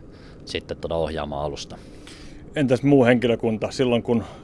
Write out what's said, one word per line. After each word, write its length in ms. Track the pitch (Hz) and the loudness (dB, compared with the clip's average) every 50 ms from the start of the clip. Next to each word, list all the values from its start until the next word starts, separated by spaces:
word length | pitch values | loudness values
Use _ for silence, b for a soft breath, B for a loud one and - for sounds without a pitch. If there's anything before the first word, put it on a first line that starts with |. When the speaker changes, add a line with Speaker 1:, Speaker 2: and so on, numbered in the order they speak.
| - B B B B B B B B | -18 B B B B B B B B
Speaker 1:
sitten 320 | - - 85 - - 87 | -10 -10 -8 -8 -10 -10
tota 180 | - - 82 82 | -10 -8 -4 -2
ohjaamaan 500 | 82 80 78 78 78 76 73 73 71 73 | -2 -2 -2 -4 -6 -6 -6 -6 -6 -6
alusta. 340 | 76 71 69 - - - B B B B B B B B B B B B B B - - | -6 -6 -8 -12 -14 -16 B B B B B B B B B B B B B B -10 -4
Speaker 2:
Entäs 280 | 151 147 120 123 117 - | -2 0 2 2 2 4
muu 220 | 139 143 139 123 | 6 6 8 8
henkilökunta 680 | 117 127 120 110 120 117 110 - 113 110 104 107 104 | 6 6 4 4 2 0 0 0 -2 -2 -2 -4 -4
silloin, 320 | - - 135 123 120 117 98 | -2 0 0 2 2 0 0
kun 220 | - 120 113 98 B B B | 0 0 0 -2 B B B